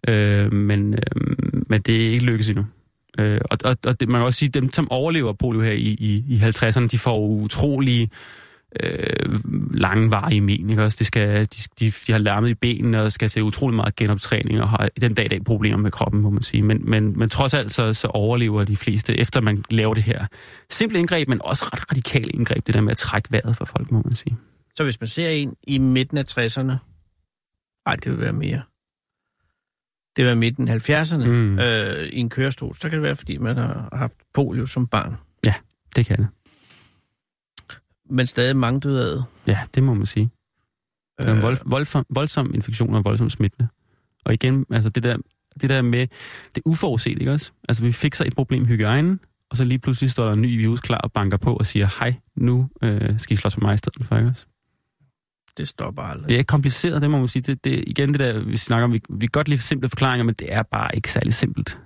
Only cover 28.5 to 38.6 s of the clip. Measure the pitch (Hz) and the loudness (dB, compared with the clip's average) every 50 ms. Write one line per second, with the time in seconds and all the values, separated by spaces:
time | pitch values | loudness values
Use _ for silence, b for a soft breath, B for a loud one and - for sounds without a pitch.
28.5 | - 135 - _ _ _ _ _ _ _ _ _ _ _ _ _ _ _ _ _ | -4 -6 -8 _ _ _ _ _ _ _ _ _ _ _ _ _ _ _ _ _
29.5 | _ _ _ _ _ _ _ _ _ _ _ _ _ - 131 123 120 117 113 117 | _ _ _ _ _ _ _ _ _ _ _ _ _ 0 2 2 2 2 2 0
30.5 | 123 - 127 120 117 113 - - 147 151 156 156 170 151 127 123 120 120 113 104 | 0 -2 -2 -2 -2 -2 0 0 0 0 0 0 -2 0 2 2 2 2 2 2
31.5 | 98 95 123 120 113 110 104 101 92 - 78 - - 127 120 117 - 127 131 139 | 2 2 2 2 0 0 -2 -4 -4 -6 -8 -8 -6 -6 -6 -4 -2 -2 -2 -2
32.5 | 131 - - 117 - - - 165 160 156 151 147 139 143 - - - 139 131 113 | -4 -6 -8 -12 -10 -8 -8 -6 -4 -2 -2 -2 -4 -4 -6 -10 -8 -6 -4 -4
33.5 | 120 127 120 117 - - 110 107 - 135 127 117 - _ _ _ _ - 143 120 | -2 -2 -2 -4 -4 -6 -8 -8 -6 -6 -6 -6 -6 _ _ _ _ 0 0 0
34.5 | 87 127 123 131 - 127 123 120 - 107 - - 113 - - _ _ _ - 110 | -2 -4 -4 -4 -2 -2 -2 0 -2 -2 -2 -4 -8 -10 -14 _ _ _ 0 0
35.5 | 101 - _ _ _ _ _ _ - - 117 - 104 - 107 101 - _ _ B | 0 0 _ _ _ _ _ _ 0 0 0 2 2 0 0 -2 -2 _ _ B
36.5 | B B B B B B B B B B B _ _ _ _ _ _ _ _ _ | B B B B B B B B B B B _ _ _ _ _ _ _ _ _
37.5 | _ - _ _ B B B _ _ _ _ _ 135 127 127 127 - - 123 127 | _ -20 _ _ B B B _ _ _ _ _ 0 0 0 0 0 0 0 2
38.5 | 135 135 | 2 2